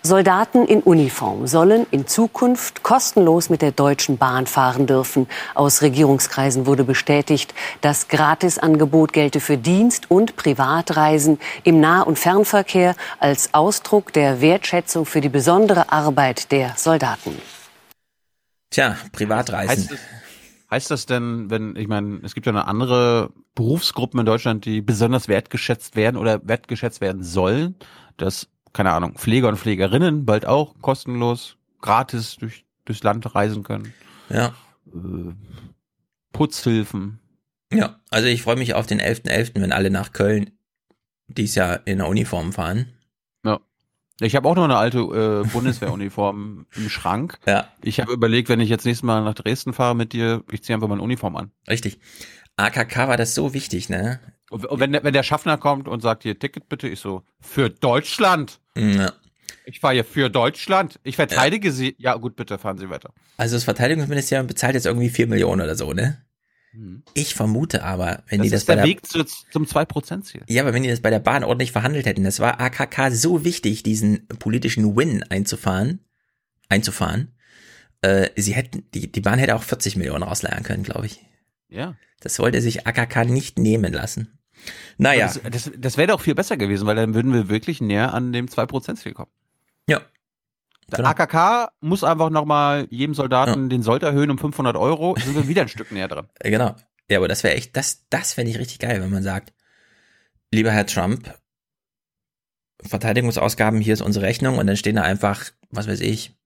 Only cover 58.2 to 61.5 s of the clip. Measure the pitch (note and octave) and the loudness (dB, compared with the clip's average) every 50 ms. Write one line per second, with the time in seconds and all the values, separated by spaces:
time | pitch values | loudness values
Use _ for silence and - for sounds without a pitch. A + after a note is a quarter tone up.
58.2 | G#3+ F#3+ F#3 D#3+ C#3+ - - _ _ _ _ - G#2+ G#2 G2+ G2 F#2+ F#2 - _ | 2 2 2 2 0 -8 -12 _ _ _ _ -2 0 2 2 2 0 -2 -4 _
59.2 | _ _ _ _ _ - - _ _ - - - - D3 C3 B2 A2+ - - - | _ _ _ _ _ -20 -20 _ _ -20 -16 -2 0 0 2 2 -2 -2 -2 -2
60.2 | C#3 B2+ F#2+ C3 A#2 C3 D3+ - - - G3 F#3+ F#3+ D3+ - - _ C3+ B2+ - | -2 0 2 2 2 2 0 -4 -4 0 0 0 0 -2 -6 -12 _ -10 -2 -2
61.2 | D#3 - - - B2+ C#3+ | -2 0 2 2 2 2